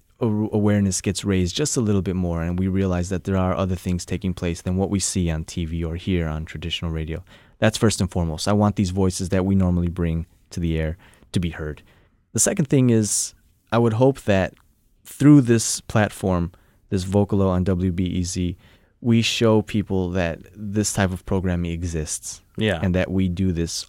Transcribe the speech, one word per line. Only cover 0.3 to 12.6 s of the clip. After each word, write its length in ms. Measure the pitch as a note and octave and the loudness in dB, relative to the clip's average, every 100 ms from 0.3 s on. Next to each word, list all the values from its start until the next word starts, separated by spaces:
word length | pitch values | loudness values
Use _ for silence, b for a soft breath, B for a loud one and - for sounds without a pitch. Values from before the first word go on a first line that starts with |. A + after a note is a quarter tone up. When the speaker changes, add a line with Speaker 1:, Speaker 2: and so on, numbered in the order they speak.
| G#2+ G#2+ G#2+ G#2 G#2 G2 F#2 | 0 0 2 2 4 2 0
Speaker 1:
gets 240 | G#2 F#2 G2+ | -2 -2 0
raised 300 | F#2+ F2+ - | 2 0 0
just 200 | D3 C#3 | -2 0
a 40 | |
little 220 | G#2+ G2+ | 0 0
bit 120 | F#2 F#2 | 0 -2
more 280 | F2 E2 | -2 -2
and 160 | E2 F2+ | -2 -2
we 80 | F#2+ | 0
realize 420 | F#2+ F#2+ F2+ F2+ | 0 0 0 -2
that 140 | F#2 | -4
there 140 | - F#2+ | -2 0
are 180 | F#2 F2+ | 0 0
other 200 | F#2+ F2+ | -2 -2
things 300 | F#2 F2 - | -2 -4 -4
taking 300 | F2+ F#2 F2 | -4 -4 -4
place 260 | F2 E2 | -4 -4
than 160 | F#2 F#2 | -4 -2
what 140 | F#2 | 0
we 80 | G2 | -2
see 320 | - G2 F2 | -2 -2 0
on 140 | D#2+ D#2+ | -2 -6
T 200 | - D#2+ | -6 -6
V 180 | E2 | -4
or 120 | E2+ E2+ | -4 -6
hear 320 | - F2+ E2 | -2 -2 -2
on 180 | D#2 E2 | -4 -8
traditional 460 | D#2+ E2 - E2+ | -10 -8 -6 -6
radio. 320 | D#2+ D#2 D#2+ - b b b | -6 -6 -8 -12 b b b
That's 200 | A2 - | -2 2
first 240 | A2+ - | 0 0
and 100 | F#2+ | -2
foremost. 360 | F#2 E2+ D#2 - | -2 -2 -2 0
I 60 | |
want 220 | G#2 G#2 G#2 | 2 2 2
these 160 | F#2 | 0
voices 380 | F#2 F#2 - F2+ | 2 0 0 -2
that 140 | F#2+ | 0
we 120 | F#2+ G2 | 2 2
normally 340 | F#2 F2 F2 | 2 2 0
bring 380 | E2+ E2+ E2 D#2+ _ - | -2 -2 -2 -6 _ -12
to 80 | - | -4
the 180 | E2+ D#2+ | -2 -2
air 160 | D#2 E2+ b b b | -2 -6 b b b
to 80 | G2+ | -2
be 100 | F2 | -2
heard. 320 | - D#2 D2 - b b b _ | -6 -10 -10 -16 b b b _
The 60 | - | -2
second 260 | - G#3+ | 0 0